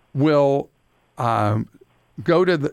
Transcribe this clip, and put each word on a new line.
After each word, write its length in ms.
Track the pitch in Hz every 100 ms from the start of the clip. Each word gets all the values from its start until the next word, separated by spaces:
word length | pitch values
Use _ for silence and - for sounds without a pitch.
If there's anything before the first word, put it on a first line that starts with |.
| _
will, 560 | 135 156 147 139 139 - _ _ _ _ -
um, 500 | 120 113 107 110 - _ _ _ _ -
go 200 | 104 170 180
to 120 | 165
the, 120 | 143